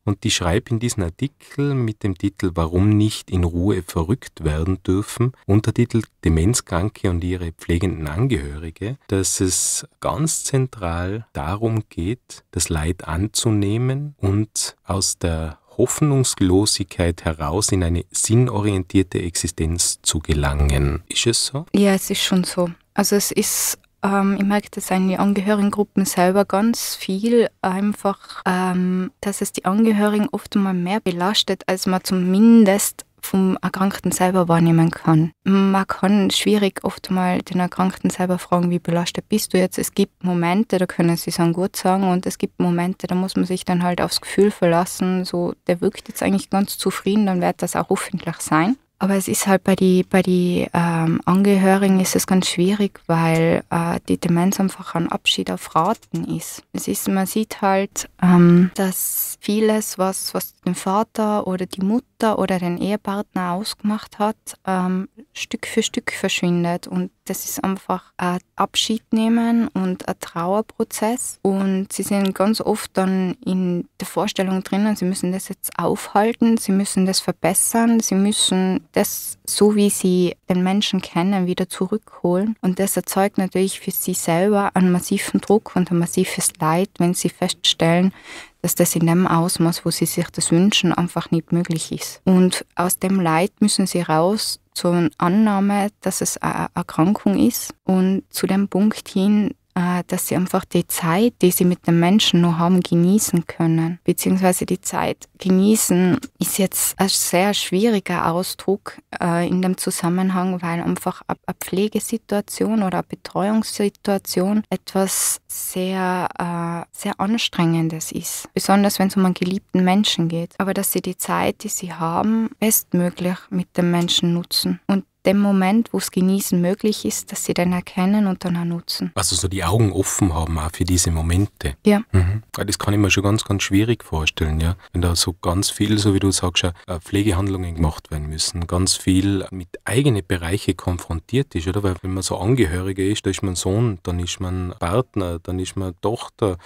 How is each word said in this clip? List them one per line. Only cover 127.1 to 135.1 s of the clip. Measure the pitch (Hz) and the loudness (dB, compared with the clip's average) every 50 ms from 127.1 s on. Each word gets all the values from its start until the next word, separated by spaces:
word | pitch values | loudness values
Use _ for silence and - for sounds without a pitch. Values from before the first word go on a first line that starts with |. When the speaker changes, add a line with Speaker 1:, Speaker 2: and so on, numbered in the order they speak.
| - - - - | -6 -6 -8 -10
Speaker 2:
dass | 196 - - | -10 -8 -4
sie | - 190 | -4 -2
den | - 175 180 180 | 0 0 0 0
erkennen | 180 - - - 190 185 190 208 214 208 190 | -2 -4 -6 -4 0 0 2 2 2 2 0
und | 185 - - | 0 -2 -4
dann | 180 175 170 | -4 -2 -2
auch | 170 | -2
nutzen. | 170 170 170 - - - - 185 175 - | -4 -4 -6 -6 -8 -8 -6 -6 -6 -4
Speaker 1:
Also | 104 90 - - | -2 -2 -2 -2
so | 85 - 90 | -2 -2 -2
die | 90 95 85 | -2 -2 -2
Augen | 85 101 113 113 98 | 0 2 2 2 2
offen | 90 87 95 - - - 104 92 78 | 2 0 -2 -2 0 0 0 0 0
haben | 80 80 80 82 80 | 0 -2 -2 -2 -4
auch | 78 80 | -4 -4
für | - - 90 | -4 -4 -2
diese | 87 90 87 - 90 | 0 2 2 2 2
Momente. | 82 80 82 82 87 92 101 104 _ - - - 67 - - | 0 0 0 0 2 2 0 0 _ -6 -8 -8 -6 0 2
Speaker 2:
Ja. | 208 208 202 226 _ | 2 2 2 2 _
Speaker 1:
Mhm. | - 95 87 90 101 110 - _ - | 2 2 2 2 0 -4 -6 _ -8
Ja, | - 104 | -6 -4
das | 101 101 - | -4 -4 -2
kann | - - 104 | 0 0 2
ich | 104 | 4
mir | 104 95 | 4 2
schon | - 101 98 | 2 2 2
ganz, | 101 104 107 - | 2 2 0 0
ganz | - 101 95 - | -2 -2 -2 0
schwierig | - 95 98 107 117 117 - - | 2 2 2 4 2 0 -2 -4
vorstellen, | - - 80 78 - - - 82 78 76 78 | -6 -4 -4 -2 -2 -2 -2 -2 0 0 0
ja. | 80 85 87 - - - - | 0 0 0 -2 -6 -8 -4
Wenn | 92 | 0
da | 87 87 | 0 0